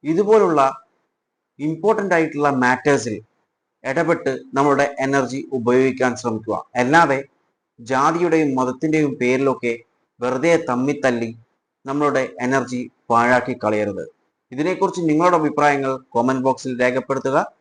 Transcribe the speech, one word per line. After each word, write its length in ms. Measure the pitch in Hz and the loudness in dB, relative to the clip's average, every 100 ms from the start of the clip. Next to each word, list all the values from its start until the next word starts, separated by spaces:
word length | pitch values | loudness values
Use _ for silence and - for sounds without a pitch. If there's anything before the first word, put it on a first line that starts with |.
ഇതുപോലുള്ള 800 | 147 165 202 220 185 151 135 - _ _ _ _ _ _ _ - | 0 0 4 4 4 2 2 -2 _ _ _ _ _ _ _ -8
ഇമ്പോർട്ടന്റ് 560 | 151 160 196 208 196 170 | -6 -2 0 0 0 0
ആയിട്ടുള്ള 340 | 156 147 147 | 0 0 0
മാറ്റേഴ്സിൽ 720 | 131 123 127 147 139 120 101 _ _ _ _ _ _ | 2 2 2 2 0 0 -10 _ _ _ _ _ _
ഇടപെട്ട് 560 | 135 135 165 170 139 127 - | -6 -2 0 0 -2 -6 -4
നമ്മളുടെ 420 | 135 143 135 143 - | 0 2 2 0 -2
എനർജി 500 | 135 139 123 135 - | 0 0 0 -6 -6
ഉപയോഗിക്കാൻ 640 | 131 117 127 135 131 131 113 | -2 2 4 2 2 -2 -2
ശ്രമിക്കുക. 500 | 123 110 107 98 - 120 | -6 -6 -6 -6 -6 -4
അല്ലാതെ 480 | 123 160 160 135 139 _ _ _ _ _ | 2 4 4 0 -4 _ _ _ _ _
ജാതിയുടെയും 760 | 113 131 147 165 175 160 151 127 | -4 0 2 2 2 2 2 0
മതത്തിന്റെയും 600 | 127 127 156 156 147 127 | -2 -2 -2 0 0 0
പേരിലൊക്കെ 640 | 123 131 139 127 120 117 _ _ _ _ | 0 2 0 -2 -4 -6 _ _ _ _
വെറുതെ 460 | 123 127 165 160 160 | -4 0 2 2 0
തമ്മിത്തല്ലി 680 | 123 135 147 131 120 113 113 _ _ _ _ 135 | -2 -2 -2 -2 -2 -6 -10 _ _ _ _ -8
നമ്മളുടെ 440 | 143 147 135 127 - | -2 0 0 -4 -6
എനർജി 500 | 127 135 120 123 120 _ _ | -2 -2 -2 -8 -10 _ _
പാഴാക്കി 440 | 117 120 127 123 | 2 4 2 0
കളയരുത്. 580 | 120 107 107 104 95 71 _ _ _ _ | -4 -2 -2 -2 -6 -12 _ _ _ _
ഇതിനെക്കുറിച്ച് 500 | 123 165 180 196 180 | -4 -4 0 -2 0
നിങ്ങളുടെ 360 | 165 151 180 175 | 0 2 2 2
അഭിപ്രായങ്ങൾ 600 | 151 151 147 139 135 131 _ 117 | 0 2 2 2 -2 -6 _ 0
കമന്റ് 260 | 123 131 | 0 0
ബോക്സിൽ 400 | 131 127 131 123 | 0 -2 -6 -2
രേഖപ്പെടുത്തുക. 680 | 123 127 - 135 135 143 156 _ | 0 0 -4 -4 0 0 -2 _